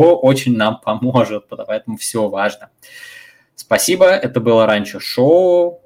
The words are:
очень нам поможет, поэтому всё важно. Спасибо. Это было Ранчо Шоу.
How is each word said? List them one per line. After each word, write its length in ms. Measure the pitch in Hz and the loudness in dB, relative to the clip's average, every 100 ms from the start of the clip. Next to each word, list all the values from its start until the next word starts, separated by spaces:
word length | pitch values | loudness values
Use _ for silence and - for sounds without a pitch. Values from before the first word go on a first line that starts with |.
| 165 175 | 4 4
очень 400 | 131 135 131 113 | 2 0 0 0
нам 240 | 107 110 | 0 -2
поможет, 640 | - 107 123 127 104 104 - | -6 -4 -2 0 -2 -6 -12
поэтому 500 | 110 107 107 - 107 | -14 -8 -8 -8 -10
всё 300 | - 113 104 | -6 -4 -4
важно. 420 | 98 104 - - _ - - - - - _ _ - | -4 -6 -6 -20 _ -20 -20 -20 -20 -20 _ _ -14
Спасибо. 500 | - 107 - 185 185 | -4 -2 0 2 2
Это 340 | 190 127 127 | 2 -2 -2
было 260 | 117 113 110 | 2 2 2
Ранчо 340 | 104 101 95 | 0 -4 -12
Шоу. 800 | - - 135 175 180 175 175 - | -8 0 2 4 4 2 0 -4